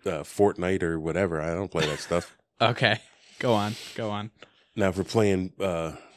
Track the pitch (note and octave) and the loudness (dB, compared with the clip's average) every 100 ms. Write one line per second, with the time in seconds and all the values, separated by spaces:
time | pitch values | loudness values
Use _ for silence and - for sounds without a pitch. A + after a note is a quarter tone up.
0 | F#2+ D#2 - - G2+ F2 F2+ F#2+ E2+ D#2+ | -6 -4 -4 2 2 2 0 0 0 -2
1 | D#2+ E2 F#2+ D#2+ D#2+ E2+ G2 E2+ D2+ D2 | -2 0 0 0 -2 -4 -4 -2 -2 -2
2 | - E2+ - _ _ - A2+ A#2 A2+ A2 | -2 -2 -2 _ _ 0 0 2 2 0
3 | - _ _ - B2+ G#2+ G#2 A2 - - | -6 _ _ -4 2 2 0 -4 -10 -8
4 | A2 G#2 G#2+ - - _ _ - G2 F2+ | -6 -6 -8 -14 -20 _ _ 0 0 0
5 | F2+ A2+ G#2 F#2+ F#2 - F#2+ E2+ E2 - | 0 4 4 4 0 -4 -2 -2 -4 -8
6 | - | -18